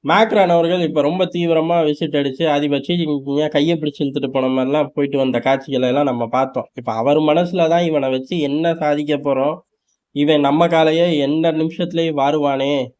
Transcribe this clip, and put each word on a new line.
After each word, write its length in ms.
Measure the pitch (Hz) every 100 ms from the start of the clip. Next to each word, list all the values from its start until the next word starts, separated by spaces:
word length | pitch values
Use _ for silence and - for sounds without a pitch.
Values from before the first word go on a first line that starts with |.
மேக்ரான் 500 | 139 185 220 214 185 170
அவர்கள் 260 | 170 185
இப்ப 200 | 175 151
ரொம்ப 220 | 143 180 180
தீவிரமா 520 | 175 170 160 160 170
விசிட் 340 | 156 147 156 143
அடிச்சு 260 | 139 131 160
அதிபர் 380 | 147 147 143
ஷி 100 | 139
ஜின்பிங்கை 540 | 175 156 147 135 143 151
கையை 260 | 151 151 170
பிடிச்சு 260 | 147 -
இழுத்துட்டு 280 | 143 135 131
போன 180 | 135 131
மாதிரிலாம் 420 | 131 131 147 139
போயிட்டு 240 | - 143 139
வந்த 200 | 131 120
காட்சிகளை 480 | 135 135 139 135 127
எல்லாம் 220 | 135 147
நம்ம 160 | 120 117
பார்த்தோம். 400 | 127 131 131 117
இப்ப 160 | - 120
அவர் 260 | 113 123 147
மனசுல 480 | 156 156 175 175 160
தான் 180 | 170 175
இவனை 240 | 156 131
வச்சு 260 | 131 131 175
என்ன 340 | 143 147 170 165
சாதிக்க 400 | 151 147 147 143
போறோம், 400 | 147 131 139 160 _ _ _ _ _ 143
இவன் 300 | 147 151 143
நம்ம 200 | 151 170
காலையே 400 | 165 160 160 175 156
எந்த 300 | 139 156 165
நிமிஷத்துலயும் 680 | 156 160 170 175 170 165 147
வாருவானே 540 | 139 151 143 135 139 143 123